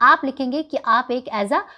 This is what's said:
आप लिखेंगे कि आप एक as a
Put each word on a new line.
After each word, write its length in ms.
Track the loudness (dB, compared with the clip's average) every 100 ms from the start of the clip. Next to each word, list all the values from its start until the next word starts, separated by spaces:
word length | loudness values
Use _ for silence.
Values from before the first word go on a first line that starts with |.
आप 180 | 4 4
लिखेंगे 380 | 2 -4 -4 -4
कि 140 | -4 -6
आप 320 | 0 0 0
एक 140 | -4 -4
as 140 | -4 -2
a 120 | -2 -4